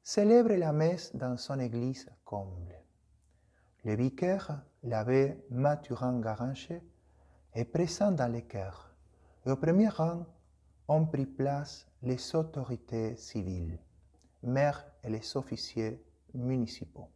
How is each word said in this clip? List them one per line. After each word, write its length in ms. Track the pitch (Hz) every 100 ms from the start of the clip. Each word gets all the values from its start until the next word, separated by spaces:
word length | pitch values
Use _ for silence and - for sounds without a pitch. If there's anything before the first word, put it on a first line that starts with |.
célèbre 540 | - - 208 240 226
la 180 | 190 165
messe 440 | 151 160 175 - 127
dans 200 | 127 123
son 220 | - 135
église 500 | 123 117 123 131 - -
comble. 520 | - 104 98 90 87 - _ _ _ _ _ _ _ _ _ _
Le 140 | 113 107
vicaire, 640 | 131 131 180 190 - 147 - _
l'abbé 600 | 120 110 110 131 139 160 -
Mathurin 720 | 123 143 147 - 120 127 123
Garanger, 640 | 110 107 123 135 - 170 - _ _ _ _ _ _
est 120 | 113 117
présent 440 | 156 175 - 202
dans 220 | 170 123
le 80 | 117
chœur, 540 | - 101 95 - - _ _ _ _ _
et 60 | 131
au 60 | 135
premier 320 | 156 180 220
rang 360 | 202 160 170 170 - _ _ _ _ -
ont 160 | 156
pris 220 | 156 143 135
place 600 | - 135 143 147 - - _
les 340 | 123 127 -
autorités 800 | 160 160 151 127 120 - 113 110
civiles, 640 | 117 - 107 92 92 82 85 _ _ _ _ _ _
maires 440 | 120 135 143 143 - _
et 60 | 117
les 260 | 110 - 139
officiers 680 | 131 113 - - 110 127 - _ _
municipaux. 760 | 127 120 131 113 - - - -